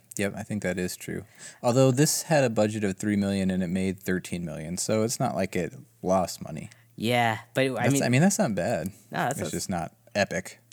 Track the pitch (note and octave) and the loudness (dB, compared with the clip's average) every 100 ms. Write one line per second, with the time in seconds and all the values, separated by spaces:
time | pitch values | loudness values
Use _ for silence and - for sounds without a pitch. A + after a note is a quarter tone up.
0 | _ - G2+ G2 G#2 G#2+ F#2 F#2 F2+ - | _ -4 -4 -4 -6 -4 -2 -2 -4 -6
1 | - F2 F#2+ - - - B2 B2 C3 B2+ | -8 -8 -10 -18 -20 -4 2 6 6 6
2 | D#3 - - D3+ B2+ G#2+ G#2+ G#2+ G2+ F#2+ | 4 2 2 2 4 4 2 2 -2 0
3 | G#2 G#2 G2+ G2 F#2+ F#2 F2 F#2+ F#2+ F#2 | 0 2 2 2 0 0 0 0 -2 -2
4 | - F2+ - F2 E2+ D2+ D#2 F2+ - A2 | -2 -2 -2 -8 -6 -8 -8 -6 0 0
5 | A2 - C3+ C#2+ F#2+ F#2 D#2+ B2+ - - | 0 0 -2 0 -2 -2 -4 -6 -20 -8
6 | F2+ F#2+ F2 - - D#2 - - _ - | 0 2 2 -6 -10 -10 -12 -18 _ -6
7 | G#2+ A#2+ A#2 G#2+ - C#3 C3+ A2+ B2+ C#3 | 0 2 2 0 -4 0 0 2 0 2
8 | B2 B2+ F#3+ - D#3+ F#2 F#2 F#2 F#2 - | 4 4 4 4 0 0 0 -2 -4 -10
9 | - E3 C3+ - D#2 F2 - F2 D#2+ _ | -8 -4 -2 -2 -4 -6 -4 -6 -6 _
10 | - G#2 G2 E2+ - - _ | -6 -2 0 -2 -8 -18 _